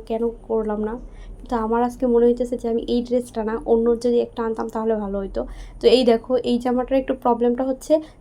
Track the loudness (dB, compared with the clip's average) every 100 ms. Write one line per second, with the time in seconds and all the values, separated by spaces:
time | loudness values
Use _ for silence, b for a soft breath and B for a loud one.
0 | -4 -2 -2 -4 -4 -2 -2 -2 -4 -6
1 | -12 B B -14 -6 -4 0 0 0 0
2 | 2 4 4 4 -2 -4 -2 -2 0 -2
3 | 0 -2 -2 -6 -4 -2 2 2 4 2
4 | 2 2 0 -2 -4 -4 -4 -4 -2 -2
5 | -2 -4 -6 -6 -8 B B B 4 4
6 | 6 2 2 -2 0 0 0 -2 0 0
7 | 0 -2 0 2 2 0 -2 -4 2 2
8 | 0 B